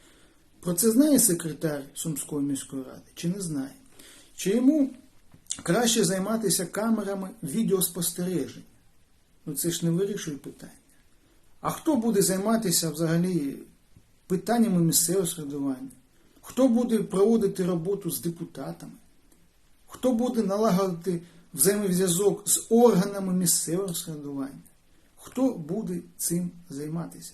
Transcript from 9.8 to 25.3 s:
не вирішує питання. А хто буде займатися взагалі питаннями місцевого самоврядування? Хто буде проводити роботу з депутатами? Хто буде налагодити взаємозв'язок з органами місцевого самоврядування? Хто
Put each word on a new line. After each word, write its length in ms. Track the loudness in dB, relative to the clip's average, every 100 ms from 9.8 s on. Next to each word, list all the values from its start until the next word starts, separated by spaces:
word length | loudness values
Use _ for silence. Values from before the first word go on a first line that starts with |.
| 0
не 60 |
вирішує 460 | 0 0 -4 -6 -10
питання. 360 | -12 -16 -20 -20 _ -20 _ _ _ _ _ -8
А 100 | -6
хто 260 | -4 0 2
буде 260 | 2 4
займатися 680 | 2 2 2 2 2 0 0
взагалі 680 | -2 0 2 2 0 -2 -6 -14 _ _ -20 _ _ _
питаннями 540 | -4 0 2 4 4
місцевого 460 | 4 4 2 2 0
самоврядування? 640 | -4 -8 -4 -4 -4 -8 -16 _ _ _ _
Хто 280 | -10 2 4
буде 300 | 4 2 0
проводити 680 | 0 2 4 4 2 0 -2
роботу 440 | -2 -2 -4 -4
з 100 | -6
депутатами? 720 | -6 -8 -12 -10 -12 -12 -16 -20 -20 _ _ _ _ _ _ _ _
Хто 260 | -2 0
буде 300 | 2 0 0
налагодити 800 | 0 2 4 4 2 -2 -4 -4 -6 -20 -16 0
взаємозв'язок 920 | 2 2 2 2 2 2 2 0 -2
з 180 | -2 4
органами 640 | 6 8 6 2 -2 -2
місцевого 600 | 0 2 0 0 -2 -2 -6
самоврядування? 680 | -8 -10 -8 -8 -8 -10 -20 _ _ _ _ _
Хто 380 | -10